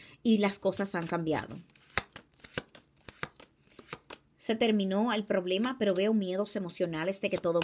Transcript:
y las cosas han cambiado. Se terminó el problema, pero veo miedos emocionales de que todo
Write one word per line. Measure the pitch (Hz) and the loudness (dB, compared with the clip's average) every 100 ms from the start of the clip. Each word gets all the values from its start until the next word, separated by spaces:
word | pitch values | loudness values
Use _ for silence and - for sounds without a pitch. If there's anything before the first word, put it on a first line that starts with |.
| - - | -20 -2
y | 233 214 | 4 6
las | 202 196 | 4 2
cosas | 190 185 196 175 | -2 0 -2 -2
han | 170 | -2
cambiado. | 170 160 135 - 151 - _ - - - - - _ - - - - - _ - - - - - _ _ - - - - - _ _ | -2 0 -2 -2 -12 -18 _ -8 -6 -6 -14 -20 _ -12 -12 -12 -18 -20 _ -20 -14 -14 -14 -20 _ _ -20 -18 -18 -16 -20 _ _
Se | - 226 | -4 2
terminó | 233 214 190 196 240 | 2 2 2 0 0
el | 214 202 | -2 0
problema, | 196 180 190 247 262 | -2 0 0 0 0
pero | 202 | 0
veo | 185 208 | 2 2
miedos | 220 185 185 208 202 | 2 0 -2 -4 -4
emocionales | 175 - 175 160 175 196 | -6 -2 -2 0 -4 -2
de | 196 | -2
que | 180 | 0
todo | 175 170 | 0 0